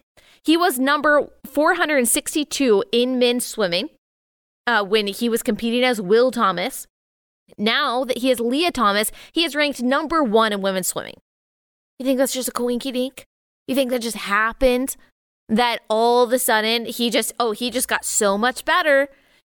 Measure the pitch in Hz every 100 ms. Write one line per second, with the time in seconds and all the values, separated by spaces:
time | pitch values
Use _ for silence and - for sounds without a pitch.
0 | _ _ _ _ - 330 349 254 262 294
1 | 294 294 - - - - 311 359 330 294
2 | 240 311 - 311 285 - 269 202 - 233
3 | 247 254 240 247 - - 196 175 285 -
4 | _ _ _ _ _ _ - 226 202 220
5 | 202 190 233 226 - 214 233 240 254 220
6 | 180 220 254 240 208 180 202 - - _
7 | _ _ _ _ _ - 214 247 285 233
8 | 254 240 262 247 233 269 349 262 214 202
9 | 214 - - - 226 294 294 - 240 269
10 | 311 330 269 214 220 202 196 190 180 -
11 | - - _ _ _ _ _ _ _ -
12 | 254 254 262 254 247 240 240 240 269 247
13 | 262 - - _ _ _ - 262 262 254
14 | 226 214 185 202 220 226 262 247 269 -
15 | _ _ _ _ - 220 240 226 - 220
16 | 233 240 240 254 - 220 214 233 233 233
17 | 240 208 220 - 240 208 240 233 240 220
18 | - - 208 202 240 262 - 339 320 277
19 | 277 _ _ _